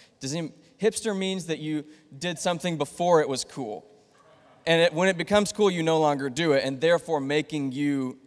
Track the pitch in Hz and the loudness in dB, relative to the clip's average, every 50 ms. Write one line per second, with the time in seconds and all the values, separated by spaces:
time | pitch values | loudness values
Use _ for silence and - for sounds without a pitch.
0 | - _ _ _ - 135 143 170 165 151 - - _ _ _ _ 196 220 220 - | -20 _ _ _ -10 -6 -6 -6 -6 -8 -10 -16 _ _ _ _ -2 -2 -2 -2
1 | - 226 202 190 190 190 190 190 160 160 160 143 151 156 156 151 147 - - - | -4 -4 -2 -2 -2 -2 -4 -4 -4 -6 -6 -6 -4 -4 -4 -6 -6 -10 -16 -20
2 | _ _ - 135 165 175 175 - - 185 175 160 - 180 165 151 143 - - - | _ _ -12 -8 -6 -6 -6 -4 -2 -2 -2 -2 -2 -4 -2 -2 -4 -6 -4 -2
3 | 175 180 175 160 151 123 135 123 - - - 139 131 107 104 - - - - _ | 2 4 6 6 6 2 -2 -4 -6 -8 -10 -10 -10 -8 -10 -12 -14 -18 -20 _
4 | _ _ _ _ _ _ _ _ _ _ _ _ _ 165 165 165 165 175 160 156 | _ _ _ _ _ _ _ _ _ _ _ _ _ 2 4 4 4 4 2 2
5 | 185 190 190 165 - - 202 208 202 190 - - 214 196 180 175 160 160 160 160 | 2 2 0 0 -2 2 2 2 2 0 0 2 2 2 2 2 0 2 2 4
6 | 156 151 147 139 143 139 123 139 170 160 139 139 - 135 135 131 151 165 175 165 | 4 2 2 0 -2 -4 -2 0 2 2 2 2 2 0 -2 0 2 2 2 2
7 | - - 165 147 135 135 147 151 156 - 160 151 139 135 123 135 147 143 143 139 | 2 -2 -4 -2 -2 0 0 0 0 -2 -4 -4 -4 -4 -4 -2 -2 0 0 -2
8 | 131 127 127 - - | -2 -4 -8 -10 -18